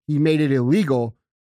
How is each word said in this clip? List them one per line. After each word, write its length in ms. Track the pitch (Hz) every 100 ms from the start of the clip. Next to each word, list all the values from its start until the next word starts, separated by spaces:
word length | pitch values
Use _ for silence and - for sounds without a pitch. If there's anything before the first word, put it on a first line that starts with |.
| -
he 120 | 147
made 220 | 156 156
it 100 | 151
illegal 640 | 135 123 185 160 127 117 - _ _